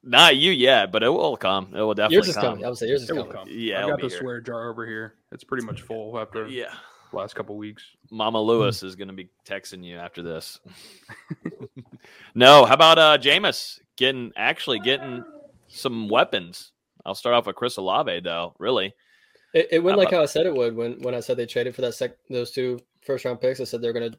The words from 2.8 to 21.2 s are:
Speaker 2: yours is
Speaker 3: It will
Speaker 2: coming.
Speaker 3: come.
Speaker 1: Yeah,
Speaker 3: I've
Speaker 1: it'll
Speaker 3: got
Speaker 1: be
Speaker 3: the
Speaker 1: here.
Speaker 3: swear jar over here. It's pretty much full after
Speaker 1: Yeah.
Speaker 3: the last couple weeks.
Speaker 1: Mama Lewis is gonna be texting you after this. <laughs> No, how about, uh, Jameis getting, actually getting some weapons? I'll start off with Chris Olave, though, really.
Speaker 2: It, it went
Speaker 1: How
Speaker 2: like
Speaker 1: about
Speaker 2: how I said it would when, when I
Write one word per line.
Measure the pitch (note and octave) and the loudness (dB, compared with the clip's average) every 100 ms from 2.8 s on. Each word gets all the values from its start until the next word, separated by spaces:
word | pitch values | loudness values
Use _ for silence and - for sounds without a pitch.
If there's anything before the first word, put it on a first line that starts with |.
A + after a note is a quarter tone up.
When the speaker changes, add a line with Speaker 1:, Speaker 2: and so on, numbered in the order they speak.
| A#2 | -4
Speaker 2:
yours | C#3 | -4
is | A#2+ | -4
Speaker 3:
It | D#3+ | -8
will | G2 | -8
Speaker 2:
coming. | G2+ | -14
Speaker 3:
come. | F#2+ | -14
Speaker 1:
Yeah, | G2+ A2+ F#2+ | -8 -6 -4
Speaker 3:
I've | |
Speaker 1:
it'll | G2+ | -2
Speaker 3:
got | C#3+ | -4
Speaker 1:
be | |
Speaker 3:
the | B2+ | -6
Speaker 1:
here. | F2+ | -8
Speaker 3:
swear | B2+ A#2+ | -10 -10
jar | A#2 A#2 A#2 | -12 -12 -10
over | A2+ A2+ | -12 -12
here. | A2 A2 _ _ | -12 -12 _ _
It's | B2 | -20
pretty | - C3 A2+ | -10 -8 -8
much | G#2 | -12
full | - A2+ G#2+ A#2 | -12 -12 -10 -10
after | A2 A2+ A2 | -10 -10 -10
Speaker 1:
Yeah. | B2+ A#2 - - _ _ | -10 -12 -14 -20 _ _
Speaker 3:
the | G#2+ | -10
last | G2+ - | -10 -12
couple | G#2 G#2 | -12 -12
weeks. | G#2+ G#2+ - _ _ | -14 -16 -20 _ _
Speaker 1:
Mama | A2 A2 A2+ | -4 -2 0
Lewis | A2 A#2 G#2 G#2 | 2 4 2 -2
is | F#2+ F#2 | -12 -14
gonna | G2 | -16
be | F#2+ F2+ _ - | -16 -18 _ -12
texting | G2 - F#2+ | -12 -12 -18
you | F2 F2 | -16 -16
after | E2+ - | -16 -12
this. | E2+ D#2+ - - - | -10 -10 -12 -20 -20
<laughs> | - - - - - _ D#3 - - C#3+ - - - _ - - A2+ | -20 -20 -20 -20 -20 _ -14 -14 -14 -20 -20 -20 -20 _ -20 -10 6
No, | B2+ D3 A#2 | 10 10 10
how | |
about, | C#3 D#3+ D#3+ | 8 8 8
uh, | D#3 D3 | 6 6
Jameis | C3+ E3 G3+ - - - _ - | 2 2 0 -4 -12 -18 _ -2
getting, | B2+ C3 A#2 - | -2 -2 -10 -4
actually | A2+ D#3+ - A2+ | -4 -4 -6 -4
getting | A2 C#3 C3+ B2 A2+ - - _ _ | -2 -2 -4 -12 -14 -20 -20 _ _
some | - C3+ A2+ G#2+ | -10 -8 -6 0
weapons? | A2+ E3+ G#2+ F2 - - _ _ _ - | 0 2 -4 -8 -20 -20 _ _ _ -12
I'll | F#2+ | -8
start | A#2+ A#2+ | 0 0
off | G#2 | 0
with | - | -6
Chris | A#2+ - | -8 -6
Olave, | F#2 A2 C#3 F2 | -2 -2 -2 -6
though, | F2 E2+ E2+ _ | -6 -8 -8 _
really. | G2+ B2 F#2+ _ _ _ _ _ _ | -2 -2 -4 _ _ _ _ _ _
Speaker 2:
It, | E3 E3+ | -2 2
it | E3 | 2
went | F3 G3+ | 2 2
Speaker 1:
How | |
Speaker 2:
like | F#3 | 2
Speaker 1:
about | F3+ | 2
Speaker 2:
how | |
I | D3 | 0
said | D3+ F3+ | 0 0
it | |
would | C#3 A#2+ A2+ | 0 -2 -2
when, | A#2 B2 | -8 -6
when | B2+ | -6
I | B2 | -6